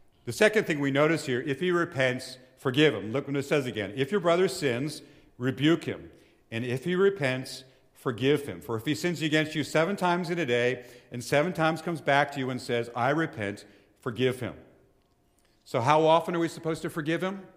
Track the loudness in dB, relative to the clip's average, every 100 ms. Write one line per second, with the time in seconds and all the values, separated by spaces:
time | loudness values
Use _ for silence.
0 | _ _ -8 4 4 4 0 0 2 4
1 | 4 2 0 -2 -2 -2 0 0 -2 0
2 | 0 0 -8 -16 -20 _ -2 4 4 4
3 | -4 -4 -2 -4 0 0 0 -4 -6 -2
4 | -2 0 2 4 2 0 -2 0 -2 -8
5 | -16 -20 _ -6 -4 0 2 2 0 -8
6 | -12 -20 _ _ -10 -8 -4 -4 -2 4
7 | 4 4 0 -2 -6 -14 -18 _ _ _
8 | -6 0 2 2 0 -10 -6 -4 -2 -2
9 | -2 -2 0 2 0 -2 0 2 2 0
10 | 0 0 -2 -4 0 2 2 -2 -10 -20
11 | -14 -12 0 2 2 2 0 0 -4 -6
12 | 2 4 2 0 -4 -6 -2 -2 -2 -2
13 | 0 2 -2 -4 -6 -6 -12 -20 _ _
14 | -8 0 0 0 -8 -10 -20 _ _ _
15 | _ _ _ _ _ _ -4 -2 4 4
16 | 6 4 2 -2 -2 -4 -6 -6 -6 -6
17 | -4 -2 -4 -6 -14